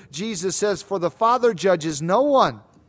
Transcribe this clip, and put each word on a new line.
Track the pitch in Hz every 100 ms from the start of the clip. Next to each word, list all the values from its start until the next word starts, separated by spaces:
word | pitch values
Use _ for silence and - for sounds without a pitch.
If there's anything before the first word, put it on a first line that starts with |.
| -
Jesus | 139 226 180 185 -
says, | 208 185
"For | - 196
the | 170
Father | - 226 254 240
judges | 170 190 175 156 139
no | 165 214
one, | 294 269 175 107 _ _